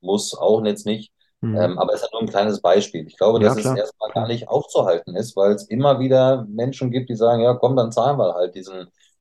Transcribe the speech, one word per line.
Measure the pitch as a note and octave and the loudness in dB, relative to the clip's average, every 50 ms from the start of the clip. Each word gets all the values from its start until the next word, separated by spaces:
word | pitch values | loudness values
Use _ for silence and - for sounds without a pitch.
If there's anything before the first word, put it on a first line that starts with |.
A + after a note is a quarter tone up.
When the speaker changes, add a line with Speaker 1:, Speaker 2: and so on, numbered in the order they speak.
| - | -6
Speaker 1:
muss, | F2+ G2 G#2+ - - - | -4 -2 -2 -4 -6 -6
auch | - - G2 G#2+ - - | -2 0 2 2 2 0
jetzt | - G2+ - - | -2 -4 -4 -4
nicht. | G#2 G#2+ G#2+ - - _ _ _ _ _ _ | -6 -6 -6 -8 -14 _ _ _ _ _ _
Speaker 2:
Mhm. | - A2+ A2 | -6 -4 -2
Speaker 1:
Ähm, | F#2 F2+ F2+ F2+ F#2+ | 0 0 0 0 -2
aber | F#2+ - F2 | -2 -2 -2
es | - - | -2 -4
ist | - | -6
ja | G#2+ | -6
nur | A2+ | -6
ein | A2+ G#2 | -6 -2
kleines | G2 G2 G#2 G#2+ G2+ G2 | -2 0 0 0 0 0
Beispiel. | - E2+ F#2 G2+ G2+ - - E2 D#2 | 2 2 4 2 2 0 -6 -12 -12
Ich | - - | -12 -4
glaube, | - F#2 G#2+ A2+ A2+ | 0 2 2 4 4
Speaker 2:
Ja, | G#2 G#2+ | 4 4
Speaker 1:
dass | A2 | 2
es | A2 G#2 | 2 0
Speaker 2:
klar. | - - G2+ | -2 -2 -2
Speaker 1:
erstmal | G#2 - - _ A2 G#2+ | -4 -6 -8 _ -10 -6
gar | - - A2 | -4 -4 -4
Speaker 2:
Klar. | A2+ | -4
Speaker 1:
nicht | A#2+ A#2+ A#2+ - | -6 -6 -4 -2
aufzuhalten | - C#3+ D3 - - E3 A#2+ F#2+ E2+ E2+ - - F2 | -2 -2 -2 -2 0 0 2 2 0 0 -2 -6 -8
ist, | F#2+ A2+ B2+ - | -8 -8 -4 0
weil | G2 G2 G2+ G#2 | 2 2 4 2
es | G#2 - | 2 -2
immer | - A2 B2 C#3 C#3+ C3+ - | -4 -2 0 2 2 2 2
wieder | B2+ C3 C3 C3 C3 C3 C3+ B2+ A2+ G#2 | 2 2 4 4 4 4 2 0 -2 -6
Menschen | G#2 A2+ A#2+ C3 C3+ - C3 B2 | -6 -4 -4 -4 -4 -4 -4 -4
gibt, | A#2+ B2+ B2+ - | -2 -4 -4 -4
die | A#2+ | -2
sagen, | G#2 A2+ A#2 A#2+ A2+ | 2 2 4 4 4
ja, | A2+ B2 B2 | 4 2 2
komm, | - - B2 C3+ | 2 2 2 2
dann | C3 A#2 A2+ A2+ | 2 0 0 0
zahlen | B2 A2+ C#3 D3 C3+ | 0 0 0 2 2
wir | G#2+ F2+ E2+ | 0 0 0
halt | F2 F2+ F2+ - | 0 -2 -4 -4
diesen, | F#2+ F2+ G2 F#2+ F#2 F2+ F2+ _ _ _ _ _ _ | -8 -16 -14 -14 -16 -16 -16 _ _ _ _ _ _